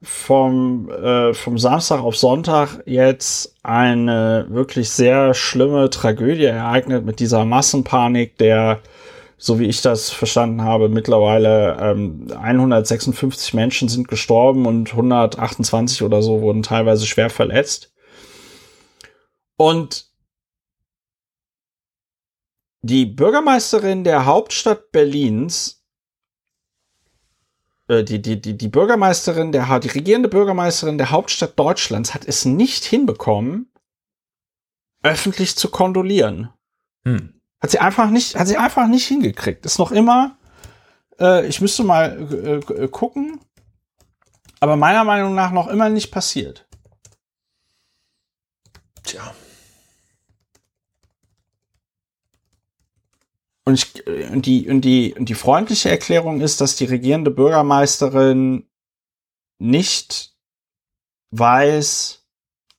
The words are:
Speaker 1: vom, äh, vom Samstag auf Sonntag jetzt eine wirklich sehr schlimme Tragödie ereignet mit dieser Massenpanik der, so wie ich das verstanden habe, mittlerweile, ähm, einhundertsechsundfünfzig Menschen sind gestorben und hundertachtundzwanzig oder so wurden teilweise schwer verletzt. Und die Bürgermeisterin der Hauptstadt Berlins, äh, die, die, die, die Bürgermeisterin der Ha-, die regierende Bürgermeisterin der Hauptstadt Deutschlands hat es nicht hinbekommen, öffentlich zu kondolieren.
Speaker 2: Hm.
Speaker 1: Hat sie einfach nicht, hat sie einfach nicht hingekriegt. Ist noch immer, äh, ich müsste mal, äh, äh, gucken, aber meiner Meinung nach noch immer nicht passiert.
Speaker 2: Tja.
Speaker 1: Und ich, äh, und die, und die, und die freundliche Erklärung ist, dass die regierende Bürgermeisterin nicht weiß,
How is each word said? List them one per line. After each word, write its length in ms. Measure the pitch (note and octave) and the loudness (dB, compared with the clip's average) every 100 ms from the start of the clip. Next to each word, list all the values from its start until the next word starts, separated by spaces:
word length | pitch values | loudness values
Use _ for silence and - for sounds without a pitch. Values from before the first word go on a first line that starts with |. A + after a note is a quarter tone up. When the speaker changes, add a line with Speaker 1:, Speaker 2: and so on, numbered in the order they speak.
Speaker 1:
vom, 880 | - - - C3+ C3 C3 B2+ B2 F#2+ | -16 -8 0 2 2 0 0 -4 -8
äh, 440 | - B2 B2 A#2+ | -6 0 2 2
vom 240 | A#2 - A#2 | 0 -4 0
Samstag 440 | A#2+ D#3+ - C#3+ | 2 0 0 -2
auf 160 | A#2+ - | -2 0
Sonntag 640 | B2+ C#3 E3 D3+ C#3+ - - | 2 2 0 0 0 -6 -4
jetzt 680 | B2+ C3 C3 - - - _ | 2 2 2 -4 -8 -10 _
eine 840 | - A#2 B2 A#2+ A#2 A2+ A2 A2+ - | -2 2 2 2 0 0 0 0 -2
wirklich 400 | A#2 C3+ C3+ A2+ | -4 -4 -4 -4
sehr 440 | - B2 C3+ C3+ | 2 4 4 2
schlimme 560 | B2+ - B2 C#3 C#3+ C3+ | 2 0 0 2 2 0
Tragödie 540 | - A2+ A2 A#2 E3 | 0 -2 0 0 2
ereignet 600 | C#3 A2+ A2+ B2+ B2+ B2 A2 | 0 0 0 -2 0 -4 -4
mit 160 | A2 | -4
dieser 240 | A#2 A2+ A2 | 0 2 2
Massenpanik 920 | B2 C#3+ C#3+ B2 B2+ A#2+ B2 A#2 - | 2 2 0 0 2 2 0 -2 2
der, 440 | A2 A2 A2 G#2+ - - - - - _ | 4 4 2 -2 -6 -20 -20 -20 -20 _
so 220 | - A2+ | -2 0
wie 60 | A2 | 0
ich 160 | A#2 | 0
das 280 | C3 A2+ - | 0 0 -4
verstanden 540 | - A2+ B2 A#2 A2+ | -6 -2 0 0 0
habe, 260 | A2+ A2+ G#2+ | 0 2 2
mittlerweile, 880 | A2 A2 A2+ G#2 A2 G#2+ G#2+ G2+ C#2+ | 0 2 4 4 4 4 4 2 0
ähm, 480 | G#2+ G2+ G2+ D2+ B1 A1 | -2 -2 -4 -8 -14 -8
einhundertsechsundfünfzig 1160 | G#2 B2+ C3 A2+ G#2+ A#2 - A#2+ C3+ - - | 0 2 4 2 0 -2 -4 -4 -4 -6 -4
Menschen 340 | A2+ A#2 - A#2+ | -2 -2 -2 -2
sind 200 | A#2+ B2 | -2 -4
gestorben 580 | A2 - A2+ B2+ C3 B2 | -4 2 4 4 4 2
und 280 | A2+ A2+ | 0 -2
hundertachtundzwanzig 1080 | A2+ B2 B2 A2 - A2+ - A2+ A2+ B2 - | 0 2 2 2 0 -6 -4 -2 -2 -2 -2
oder 200 | G#2 G#2 | 0 2
so 200 | A2 A2 | 2 0
wurden 220 | G#2+ G#2+ | 0 -2
teilweise 420 | G#2+ A2+ A2+ A2 A2 | 0 0 2 2 0
schwer 240 | - A#2 | 0 0
verletzt. 640 | - - A#2 C#3+ - - _ _ - - - - - _ _ _ _ - _ _ _ _ - | 0 0 0 -2 -4 -12 _ _ -20 -20 -20 -20 -20 _ _ _ _ -20 _ _ _ _ 0
Und 500 | D#3 E3 C#3+ - - _ _ _ _ _ _ _ _ _ _ _ _ _ _ _ _ _ _ _ _ _ _ _ _ _ _ _ | 2 2 -4 -12 -16 _ _ _ _ _ _ _ _ _ _ _ _ _ _ _ _ _ _ _ _ _ _ _ _ _ _ _
die 240 | A#2 C3 A#2 | -2 0 0
Bürgermeisterin 960 | C3 E3+ C#4+ D4 B3+ - A3 G3 F#3+ | 0 2 2 2 0 0 -2 -2 -2
der 220 | F3+ D3+ C3 | 0 2 4
Hauptstadt 680 | E3+ - - A3+ G#3+ _ | 2 0 -4 -2 -2 _
Berlins, 920 | D#3+ D3 C#3+ B2+ G#2+ E3 - - - _ _ _ _ _ _ _ _ _ _ _ _ _ _ _ _ _ _ _ _ - | 2 2 2 -2 -2 -4 -6 -10 -12 _ _ _ _ _ _ _ _ _ _ _ _ _ _ _ _ _ _ _ _ -2
äh, 140 | A#2 | 0
die, 180 | G#2+ A2 | 0 -4
die, 200 | A2 G#2+ | -4 -6
die, 160 | G#2+ G#2+ | -6 -8
die 100 | A2 | -2
Bürgermeisterin 840 | C3+ G3+ A#3 F#3+ F3 - D#3+ D#3+ | 2 2 4 2 0 -2 -2 -2
der 160 | C#3+ B2 | -2 0
Ha-, 120 | C3 | 0
die 100 | B2+ | -2
regierende 400 | C#3 E3+ A#3 A#3+ | -4 0 2 2
Bürgermeisterin 680 | F#3+ G3+ F#3 F3 E3+ D#3+ D3+ | 2 2 0 -2 -2 -4 -2
der 140 | B2+ | 0
Hauptstadt 480 | D#3+ - - D#3+ - | 0 0 -4 -4 0
Deutschlands 540 | D3 F#3 - A2+ A#2+ | 0 0 -4 -4 -6
hat 120 | - - | -8 -6
es 200 | C3 C3 | -2 0
nicht 400 | C#3+ C4 - - | 2 2 -2 -2
hinbekommen, 840 | A#3 C4+ - - G#2 A#2+ F#3+ B3+ _ _ _ _ _ _ _ _ _ _ _ _ _ | 0 0 -2 -2 -2 -2 -6 -10 _ _ _ _ _ _ _ _ _ _ _ _ _
öffentlich 560 | - D#3 G3+ F#3+ F#3 - | -2 0 -2 -2 -4 -2
zu 120 | F3+ | -4
kondolieren. 800 | - F#3 F#3+ F#3 G3 A2 F2 A#2 _ _ _ _ _ | -2 0 0 0 2 0 -2 -10 _ _ _ _ _
Speaker 2:
Hm. 300 | B2 A#2 - _ _ _ | -4 -4 -6 _ _ _
Speaker 1:
Hat 100 | C#3+ | -2
sie 80 | - | 0
einfach 300 | F3+ G3 G#3+ | 0 2 2
nicht, 260 | A#3 - - | 2 0 -2
hat 120 | F3+ | -2
sie 80 | G#3 | 0
einfach 320 | A#3+ - A3+ | 0 2 2
nicht 180 | B3 - | 2 2
hingekriegt. 580 | C#4 C3 - G#2 - D#3 | 0 0 -2 -8 -8 -4
Ist 140 | - | -2
noch 140 | A3+ | 0
immer, 420 | G3+ A#3 B3 C4+ - _ _ - _ _ _ _ - | 2 4 4 2 -4 _ _ -20 _ _ _ _ 0
äh, 300 | F3+ F3+ - | 4 4 2
ich 140 | - | -2
müsste 240 | G3+ - G#3 | -2 0 2
mal, 760 | E3 D#3+ D#3 D3 C#3+ A2 D3 - | 2 2 -4 -8 -6 -4 -4 -4
äh, 40 | - | -6
äh, 40 | C3+ | -6
gucken, 500 | - B3 C#4 D4+ D#4 _ _ _ _ _ _ _ _ _ _ _ - | -4 -6 -6 -8 -10 _ _ _ _ _ _ _ _ _ _ _ -4
aber 160 | D3 D3+ | 0 2
meiner 300 | D#3 G#3+ G#3+ | 2 2 2
Meinung 280 | G3+ F#3+ | 0 0
nach 200 | F#3+ F#3 | -2 -2
noch 160 | F3+ D#3 | -2 -2
immer 180 | G#3 A3 | 0 0
nicht 240 | G#3+ G3 | 0 -4
passiert. 560 | F#3+ - C3+ C#2+ - _ _ _ _ _ _ _ _ _ _ _ _ _ _ _ _ _ _ _ _ _ _ _ _ - | -6 -6 -6 -8 -14 _ _ _ _ _ _ _ _ _ _ _ _ _ _ _ _ _ _ _ _ _ _ _ _ -16
Speaker 2:
Tja. 160 | F#2 A2+ - _ _ _ _ _ _ _ _ _ _ _ _ _ _ _ _ _ _ _ _ _ _ _ _ _ _ _ _ _ _ _ _ _ _ _ _ _ _ _ _ _ _ | -14 -16 -20 _ _ _ _ _ _ _ _ _ _ _ _ _ _ _ _ _ _ _ _ _ _ _ _ _ _ _ _ _ _ _ _ _ _ _ _ _ _ _ _ _ _
Speaker 1:
Und 120 | - C3 | 0 0
ich, 320 | - - - | 0 -10 -10
äh, 200 | D2 - | -8 -6
und 180 | C3 C3 | -4 0
die, 220 | B2+ - | 0 2
und 140 | C3+ | 0
die, 340 | B2+ B2+ A#2 - | 2 2 0 -4
und 120 | A#2+ | -6
die 60 | A2 | -4
freundliche 540 | B2+ D#3 A3 G#3 F#3 | 0 0 0 -2 0
Erklärung 520 | F3 - E3+ E3 D3+ | -2 0 0 0 -2
ist, 180 | D3+ - | -2 -2
dass 160 | C#3 - | -2 -2
die 80 | |
regierende 480 | B2+ B2+ B2+ D3+ D3 | -2 -2 0 0 0
Bürgermeisterin 1400 | B2+ C#3+ D#3+ C#3+ C#3 C#3+ - C3+ C3+ C3+ C3 C3 B2+ - _ _ _ _ _ _ _ _ - | 2 2 4 2 2 2 0 0 2 2 2 0 -2 -8 _ _ _ _ _ _ _ _ -8
nicht 800 | A2 C#3+ F#3 - - - - _ _ _ _ _ _ _ _ _ _ | -2 0 0 -4 -8 -14 -14 _ _ _ _ _ _ _ _ _ _
weiß, 960 | A2 A#2 B2 C#3+ D3+ D3 - - - _ _ _ _ _ | 0 4 4 4 2 -2 -6 -8 -12 _ _ _ _ _